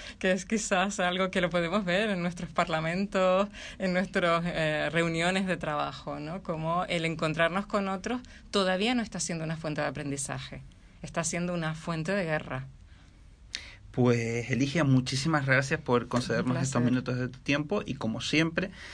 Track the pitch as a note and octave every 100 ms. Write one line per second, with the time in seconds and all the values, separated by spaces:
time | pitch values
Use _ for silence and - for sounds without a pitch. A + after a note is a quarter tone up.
0 | - - - F#3 - A3 - F#3+ G3 G3+
1 | F3+ F3+ F#3+ F#3 F3 F3 E3+ G3+ F3+ F#3
2 | A3 F#3 F3 F3 F3 - E3+ D#3+ D#3+ F3+
3 | G3+ G3 F#3 F#3 G3+ - - - F#3+ F3+
4 | F#3+ G3 F3 E3 E3+ E3 D#3 D3+ D3 E3+
5 | E3+ E3 F3 F#3+ F#3+ E3+ D#3 D3 C#3+ C#3
6 | - D3 D3+ F#3+ F#3 D#3+ D#3+ F3 F#3 F3
7 | E3 D#3+ D#3+ D#3 E3 F#3 G3 G#3 G3 F#3+
8 | G#3+ B3 - - - G#3 F#3 F#3 A3 B3
9 | G#3+ F#3 - E3 D#3+ D#3+ D#3+ D3+ D3 C3+
10 | D3 C#3 - C3 - C3+ - - - -
11 | - E3+ E3 E3+ F3 F3 D#3+ D#3+ - D#3+
12 | D#3+ G3+ E3 D3+ - C3 C3+ - - -
13 | - - - - - - - - - -
14 | A#2+ A#2+ A2+ A#2 A#2 A#2+ C#3 E3 C#3 C3
15 | B2+ C3+ E3 D3+ C3+ C3 C3+ D#3 - A#2+
16 | A2+ B2 - A2+ A#2+ B2+ C3 B2 B2 B2+
17 | B2 B2 B2+ - - C#3+ D3+ G#3 - C3+
18 | A2 A2+ - D3+ D#3+ E3 F#3 - -